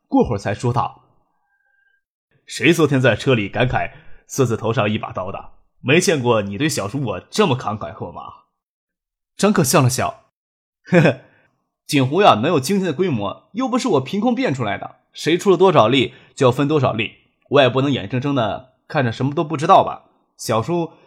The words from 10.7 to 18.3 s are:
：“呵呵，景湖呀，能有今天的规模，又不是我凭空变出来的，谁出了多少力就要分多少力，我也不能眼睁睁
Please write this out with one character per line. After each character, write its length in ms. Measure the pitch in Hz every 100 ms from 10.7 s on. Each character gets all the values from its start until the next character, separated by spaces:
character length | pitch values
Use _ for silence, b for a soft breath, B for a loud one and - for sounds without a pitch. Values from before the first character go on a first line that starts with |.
| _ -
：“呵 140 | 180
呵， 200 | 151 - b b b _ _ _ -
景 200 | 143 127
湖 160 | 160
呀， 120 | 202
能 120 | 107 135
有 140 | 156
今 180 | 131 202
天 80 | 185
的 60 |
规 160 | 135 185
模， 420 | 123 98 - _
又 140 | 202 262
不 80 | 247
是 120 | 262
我 120 | 147
凭 200 | 131 196
空 120 | 233
变 220 | 240 247
出 80 | 131
来 160 | 107 95
的， 220 | - - _
谁 240 | - - 170
出 140 | 202
了 60 | 175
多 160 | 190
少 160 | 151 110
力 260 | 135 107 B B -
就 100 | 131
要 60 |
分 160 | 120 143
多 100 | 156
少 140 | 120
力， 220 | 110 107 - _ _ -
我 100 | 135
也 80 | 127
不 140 | 127
能 80 | 139
眼 180 | 117 98
睁 120 | 123
睁 120 | 143